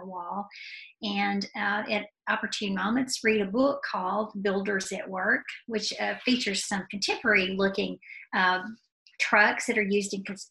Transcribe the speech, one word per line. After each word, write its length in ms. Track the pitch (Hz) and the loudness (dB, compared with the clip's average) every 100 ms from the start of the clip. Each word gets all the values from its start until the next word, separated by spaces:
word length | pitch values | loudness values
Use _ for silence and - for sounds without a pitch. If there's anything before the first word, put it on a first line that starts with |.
a 60 | 185 | -10
wall. 420 | 180 175 190 202 - - - - _ | -10 -8 -8 -8 -14 -16 -16 -18 _
And, 420 | 208 202 202 202 196 | -4 0 0 0 -2
uh, 280 | - 208 208 208 | -2 -2 0 0
at 160 | 214 208 _ - | -2 -4 _ -4
opportune 440 | 208 214 - 208 | -2 -2 -4 -4
moments, 480 | 190 196 247 254 - | -2 0 0 0 2
read 200 | 226 220 | 4 4
a 40 | 196 | 2
book 360 | 220 277 277 | 4 4 2
called 500 | - 202 185 202 214 202 | -4 -2 0 -2 -2 -2
Builders 500 | 196 190 202 196 - | 0 0 0 -2 -2
at 180 | 185 - | -6 -6
Work, 340 | 190 196 254 - - - | -2 0 0 -2 -14 -4
which, 260 | 220 196 - | -4 -2 -2
uh, 140 | 208 202 | -4 -2
features 420 | - 247 214 190 - | 2 2 2 -2 -2
some 200 | 202 - | -4 -4
contemporary 640 | 202 208 415 247 208 185 | -4 -2 0 4 4 4
looking, 440 | 190 196 196 185 185 - - - | 2 2 2 -4 -6 -14 -20 -4
um, 440 | 208 185 185 220 226 _ _ _ _ | 2 2 2 -2 -14 _ _ _ _
trucks 480 | - 214 214 - - | 2 6 6 4 0
that 100 | 220 | 0
are 60 | |
used 320 | 202 202 196 | 2 2 0
in 100 | 202 | -6
cons-, 240 | 196 190 - | -6 -10 -2